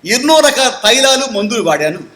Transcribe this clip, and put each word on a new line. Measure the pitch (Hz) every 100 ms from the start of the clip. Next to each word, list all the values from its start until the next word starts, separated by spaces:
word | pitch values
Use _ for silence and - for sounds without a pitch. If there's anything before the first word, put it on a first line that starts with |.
| 165
ఎన్నో | 240 294 320
రకాల | 294 262 262
తైలాలు | - 208 254 262 262 269
మందులు | 208 208 233
వాడాను | 165 147 151 180 -